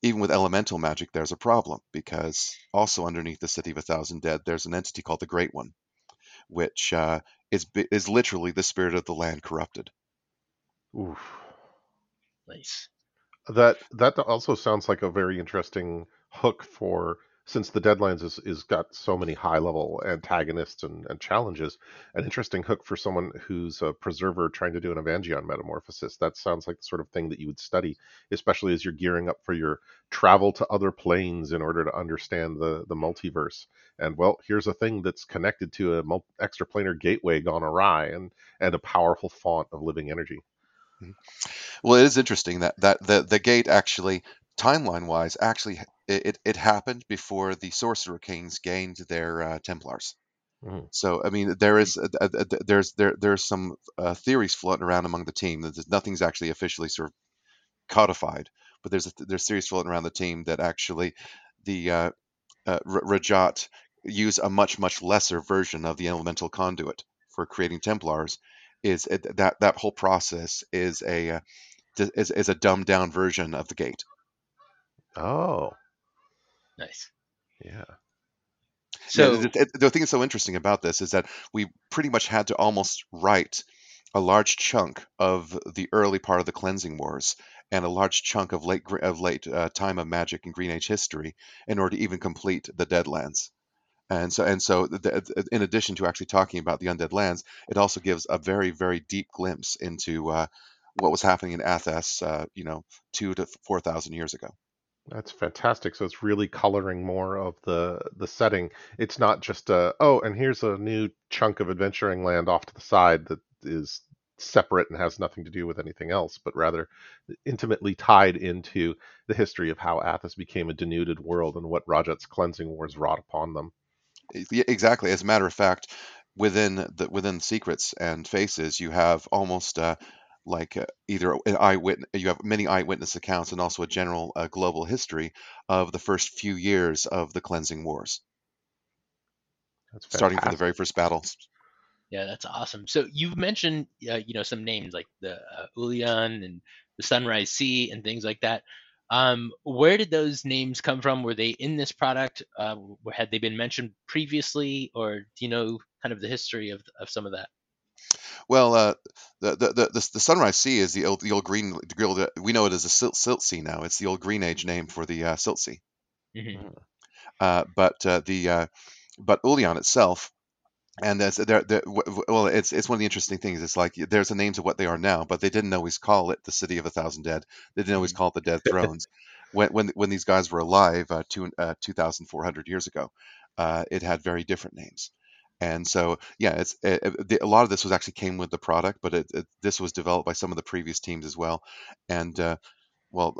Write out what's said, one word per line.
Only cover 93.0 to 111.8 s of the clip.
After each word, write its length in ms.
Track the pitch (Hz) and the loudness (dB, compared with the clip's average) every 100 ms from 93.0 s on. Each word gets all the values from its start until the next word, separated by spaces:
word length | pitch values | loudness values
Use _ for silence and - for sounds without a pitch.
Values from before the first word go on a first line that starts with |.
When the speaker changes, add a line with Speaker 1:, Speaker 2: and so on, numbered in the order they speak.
| 78 78 69 - - _ _ _ _ _ - | 0 -4 -6 -8 -10 _ _ _ _ _ -4
Speaker 1:
And 220 | 90 87 | -2 -2
so, 120 | - | 0
and 180 | 85 98 | 0 2
so, 240 | - 92 80 | 2 2 2
the, 120 | 85 | -2
the, 500 | 104 90 - - 101 | -2 -2 -4 -6 -2
in 100 | 117 | -2
addition 340 | 98 110 - 92 | 0 0 -2 -2
to 100 | 90 | -2
actually 200 | - 90 | -4 0
talking 340 | 98 95 90 | 2 2 0
about 180 | 80 82 | -4 -2
the 60 | 90 | -2
Undead 260 | 87 80 | -4 -2
Lands, 320 | 95 98 87 - - - | 0 0 -2 -8 -18 -4
it 80 | 101 | 2
also 240 | 101 95 | 2 2
gives 260 | 92 85 - | -2 -2 -2
a 100 | 87 | -4
very, 320 | 87 98 95 | 0 0 0
very 300 | 78 90 90 | 0 -2 -2
deep 280 | 76 98 - | -4 -6 -6
glimpse 440 | - 92 87 - - | -6 -6 -4 -8 -6
into, 520 | 87 85 - 82 80 | -8 -8 -6 -4 -2
uh, 160 | 80 80 _ - _ _ | -2 -2 _ -20 _ _
what 160 | - 90 | 0 0
was 120 | 80 | 2
happening 300 | 98 90 92 | 2 2 0
in 80 | 85 | -4
Athas, 640 | - 85 - 80 - - | -2 -2 -2 -4 -4 -4
uh, 240 | 80 78 78 | -4 -4 -6
you 100 | 98 | -10
know, 200 | 80 78 - - _ | -10 -10 -12 -20 _
two 220 | - 98 | -6 -4
to 120 | 92 87 - | -4 -6 -8
four 160 | - 92 | -4 -2
thousand 340 | - 80 78 | -2 -4 -6
years 200 | 82 80 | -8 -8
ago. 140 | - - - _ _ _ _ - | -10 -14 -18 _ _ _ _ -14
Speaker 2:
That's 220 | 110 - | -14 -12
fantastic. 640 | - - - 117 117 95 | -6 -6 0 0 0 -4
So 100 | - | -6
it's 180 | 95 - | -8 -4
really 260 | 107 104 101 | 0 0 0
coloring 560 | - 104 101 95 90 | 0 2 2 -2 -4
more 320 | 90 92 95 98 | -4 -4 -2 -4
of 180 | 95 85 | -6 -6
the, 380 | - 85 87 87 - - | -2 0 0 -4 -10 -10
the 100 | 92 | -8
setting. 440 | - 110 98 87 - - - | 2 2 2 -4 -10 -14 -6
It's 200 | 113 - | -6 2
not 200 | 107 104 | 2 2
just 300 | - 101 - | -2 -6 2
a, 240 | 92 87 - | 4 4 6
"Oh, 200 | 147 131 | 6 6
and 160 | 110 101 | 4 -2
here's 280 | 135 123 | -2 0
a 120 | 110 98 | -2 -2
new 320 | 107 110 107 _ - | -2 -2 -2 _ -8
chunk 300 | - 110 98 | 0 0 0
of 100 | 92 | -2
adventuring 540 | 90 | 0